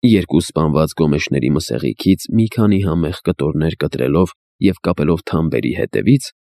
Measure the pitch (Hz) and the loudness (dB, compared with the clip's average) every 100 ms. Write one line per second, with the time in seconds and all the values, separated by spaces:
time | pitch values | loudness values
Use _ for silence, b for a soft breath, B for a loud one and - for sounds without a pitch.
0 | 123 107 82 76 - - 78 73 78 - | 4 4 2 0 0 0 0 2 0 0
1 | 78 73 - 69 64 71 - 58 64 57 | 0 0 -2 -2 0 -2 -2 -4 -4 -2
2 | 92 92 - 110 110 - 107 98 98 82 | 0 0 0 0 0 0 2 2 0 -2
3 | 80 - - 90 71 78 78 - 76 - | -2 -4 -4 -2 -2 0 -2 -2 -4 -2
4 | 62 76 90 - _ _ 95 92 - 87 | 0 2 0 -2 _ _ -2 0 -2 0
5 | 78 85 - 80 80 64 62 60 60 52 | 0 0 -2 -2 0 -2 -4 -4 -4 -2
6 | 50 139 - _ | 2 2 0 _